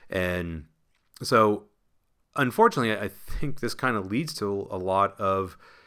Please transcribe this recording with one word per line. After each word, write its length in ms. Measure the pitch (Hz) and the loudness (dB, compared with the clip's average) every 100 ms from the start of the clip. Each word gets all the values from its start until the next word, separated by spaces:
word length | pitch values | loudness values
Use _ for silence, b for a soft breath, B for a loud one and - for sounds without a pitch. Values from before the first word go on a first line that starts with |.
| B | B
And 560 | 92 90 90 87 80 73 _ _ _ _ - | -2 -2 -2 -4 -8 -12 _ _ _ _ -10
so, 420 | - 117 107 104 - _ _ _ _ _ _ - | 2 4 4 2 -6 _ _ _ _ _ _ -2
unfortunately, 600 | 127 123 233 196 117 104 | 0 6 4 6 0 0
I 140 | 101 | -4
think 500 | - - - 147 - | -8 -6 -2 -2 -2
this 140 | 117 | -4
kind 240 | - 131 110 | -2 -2 -2
of 140 | 95 | -2
leads 220 | 113 156 - | -4 -4 -4
to 320 | 101 101 98 | -4 -4 -4
a 80 | 95 | -6
lot 420 | 92 95 98 - | 0 2 2 0
of 380 | 98 95 92 - B B | 0 0 -2 -8 B B